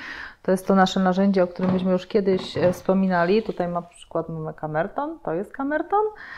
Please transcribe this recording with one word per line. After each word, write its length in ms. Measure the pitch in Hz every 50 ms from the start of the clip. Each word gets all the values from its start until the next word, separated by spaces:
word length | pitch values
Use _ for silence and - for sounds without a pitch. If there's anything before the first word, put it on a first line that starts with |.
| - - - - - - - _ -
to 80 | -
jest 160 | 185 185 190 -
to 80 | 196
nasze 240 | 190 185 185 - 196
narzędzie, 440 | 190 185 180 185 196 202 196 190 180
o 40 | 180
którym 240 | 180 - 185 185 180
myśmy 180 | 185 180 185
już 160 | 185 180 180 -
kiedyś, 500 | - 208 196 196 185 185 - - - -
e, 160 | 151 180 180
wspominali. 680 | - - - 190 196 190 185 185 175 170 175 196 220 220
Tutaj 240 | - 180 - 180 175
na 140 | 175 175
przykład 480 | 170 - _ - - - - 170 165 165
mamy 240 | 165 160 156 156 156
kamerton, 680 | - - 156 151 151 170 202 - - 285 302 330 302 -
to 100 | - 160
jest 180 | 170 208 - -
kamerton 500 | - 269 277 302 311 330 339 - 403 427 427 427 - - - -